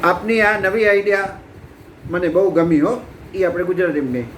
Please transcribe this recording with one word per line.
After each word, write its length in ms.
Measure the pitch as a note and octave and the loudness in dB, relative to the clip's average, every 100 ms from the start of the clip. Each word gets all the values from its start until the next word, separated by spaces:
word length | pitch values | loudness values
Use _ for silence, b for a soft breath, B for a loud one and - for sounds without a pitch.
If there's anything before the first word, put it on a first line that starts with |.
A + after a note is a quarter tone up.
આપની 380 | E3 F3+ G#3+ A3+ | 2 0 0 2
આ 180 | G#3 G#3+ | 2 2
નવી 260 | F#3+ G#3 G#3+ | 0 2 2
આઈડિયા 540 | G3+ G3+ G3+ F#3+ - - - - - - - - | 2 2 0 -2 -10 -20 -20 -20 -20 -20 -18 -8
મને 160 | F3 F3 | -2 0
બહુ 240 | E3 G3 | 2 2
ગમી 280 | D#3+ E3+ D#3 | 2 2 4
હો, 220 | D#3+ A#3+ - - - F#3+ | 2 -2 -8 -18 -12 -2
એ 80 | |
આપણે 200 | F3+ F3 | -2 0
ગુજરાતીમાં 500 | F3+ F3+ F3+ D3 C3+ | -2 0 0 0 -2
કહીએ. 120 | B2 A#2 | -4 -6